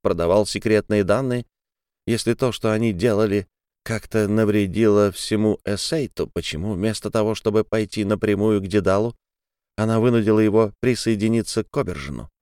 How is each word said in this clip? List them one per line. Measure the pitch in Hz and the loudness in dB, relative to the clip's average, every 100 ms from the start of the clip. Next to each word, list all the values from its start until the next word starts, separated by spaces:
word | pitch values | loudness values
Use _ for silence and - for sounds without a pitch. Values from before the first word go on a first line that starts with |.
продавал | 98 85 85 101 101 | -2 0 2 2 2
секретные | - 113 107 - 107 | -2 2 2 2 0
данные, | 95 107 131 123 - _ _ _ _ _ - | 2 0 0 -6 -8 _ _ _ _ _ -4
если | 113 117 | -2 -2
то, | 117 131 | 0 -2
что | - 113 | -2 -2
они | 110 117 | 0 0
делали, | 90 117 104 110 101 92 _ _ _ | 0 0 2 2 0 -4 _ _ _
как-то | - 113 - 110 104 | -8 -8 -4 -2 2
навредило | 107 107 104 98 98 110 104 101 | 2 2 2 0 2 4 4 2
всему | - - 107 107 98 - | 0 -4 0 0 0 -4
Эссейту, | 101 - 160 127 - 80 | -6 -4 -4 -4 -6 -6
почему | 87 - 76 101 | -6 -8 -8 -6
вместо | 90 107 107 107 | -4 -4 -4 -4
того, | 113 107 | 0 0
чтобы | 107 110 104 | -2 0 0
пойти | - 110 104 - | 0 -2 -2 -4
напрямую | 101 107 107 101 110 104 | -2 0 0 2 2 0
к | 95 | 0
Дедалу, | 104 95 98 117 - _ _ _ _ _ - | 0 2 0 -2 -8 _ _ _ _ _ -4
она | 110 113 | 0 2
вынудила | 120 117 107 107 | 2 4 4 4
его | 107 107 107 - | 4 2 0 -2
присоединиться | 123 117 117 107 110 113 104 - | -2 -2 -2 0 0 0 -2 -6
к | - 143 | -4 -6
Обержину? | 135 76 69 62 - _ | -6 -8 -10 -12 -14 _